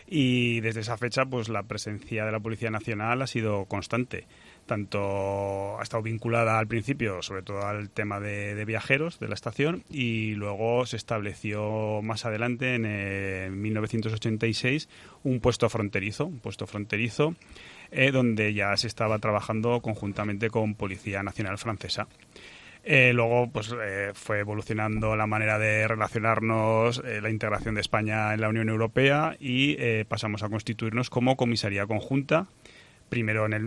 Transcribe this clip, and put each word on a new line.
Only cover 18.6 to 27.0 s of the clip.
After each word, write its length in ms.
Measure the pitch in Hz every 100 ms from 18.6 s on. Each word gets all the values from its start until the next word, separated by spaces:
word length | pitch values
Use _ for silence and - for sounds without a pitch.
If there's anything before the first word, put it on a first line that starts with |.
| 101 101
se 120 | 113
estaba 300 | - 110 107
trabajando 600 | 110 104 - 113 113 120
conjuntamente 720 | 113 104 101 98 104 101 113
con 240 | 113 107
Policía 480 | 104 101 95 - 98
Nacional 340 | 101 - 101 101
Francesa. 500 | 117 107 - - 107 - - - - - - -
Eh, 300 | - 143 123
luego, 380 | 120 117 120 120
pues, 220 | 113 107 120
eh, 340 | 107 98 101
fue 240 | 101 - 107
evolucionando 720 | 104 104 - 110 110 107 110
la 120 | 107 107
manera 320 | 107 107 107
de 280 | 107 107 107
relacionarnos, 1160 | 110 107 117 110 110 110 110 110 110 117 120